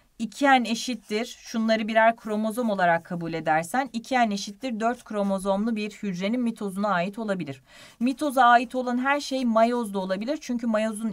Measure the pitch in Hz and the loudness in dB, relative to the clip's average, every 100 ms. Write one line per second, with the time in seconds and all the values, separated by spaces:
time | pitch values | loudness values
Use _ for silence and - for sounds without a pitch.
0 | _ - 226 - 277 262 220 226 - 247 | _ -10 -8 0 4 4 4 -4 -4 -8
1 | - 208 233 - - 226 220 220 214 220 | -4 -4 -4 -10 -8 -2 0 2 2 4
2 | 226 226 220 214 220 220 226 196 175 170 | 4 4 -2 -4 -2 -2 -2 2 4 2
3 | - 175 165 160 160 156 170 247 277 233 | 0 -6 -6 -4 0 0 0 -4 -4 -6
4 | - 254 233 202 208 202 262 214 226 247 | -2 0 0 -2 -8 -10 -8 -2 -2 -4
5 | - 214 196 196 196 196 226 214 208 - | -6 -4 -2 -2 0 0 0 -2 -4 -6
6 | 208 175 196 247 233 220 202 185 208 180 | -8 -4 -2 -2 -2 -4 -6 -4 0 0
7 | 180 214 220 185 143 131 _ - - - | -2 -4 -4 -4 -6 -10 _ -20 -18 -4
8 | 240 269 302 254 240 240 247 254 247 247 | -2 0 0 4 8 6 4 -4 -2 -2
9 | 262 285 285 262 247 220 233 240 220 196 | 0 0 -2 -2 2 4 4 2 -2 -4
10 | 185 190 226 302 - 240 233 214 220 214 | -2 -4 -4 -6 -4 -4 0 0 0 -4
11 | 220 | -6